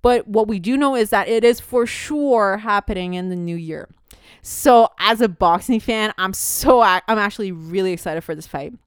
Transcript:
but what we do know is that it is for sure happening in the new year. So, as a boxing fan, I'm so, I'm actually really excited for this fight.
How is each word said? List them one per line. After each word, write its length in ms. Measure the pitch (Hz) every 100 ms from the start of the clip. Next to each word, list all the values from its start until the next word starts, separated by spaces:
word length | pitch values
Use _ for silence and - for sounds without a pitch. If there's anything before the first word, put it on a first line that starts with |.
but 260 | 240 247 -
what 180 | 214 220
we 120 | 202
do 180 | 175 269
know 180 | 285
is 140 | 262 214
that 180 | 214 190
it 160 | 226
is 160 | 240 240
for 280 | - 247 233
sure 720 | - - 302 285 233 196 196
happening 560 | 214 202 202 190 180
in 160 | 180 185
the 60 | 180
new 200 | 170 170
year. 320 | 160 156 - _ _ - _ -
So, 460 | - - - 240 226 -
as 240 | 190 226
a 60 | 233
boxing 520 | 170 180 175 - 226
fan, 320 | - 220 214 -
I'm 160 | 185
so, 480 | 196 - - - 247
I'm 200 | 214 180 -
actually 440 | 220 202 - 196
really 400 | 170 160 185 190
excited 320 | 175 180 160
for 100 | 165
this 120 | 156 -
fight. 280 | 147 147 240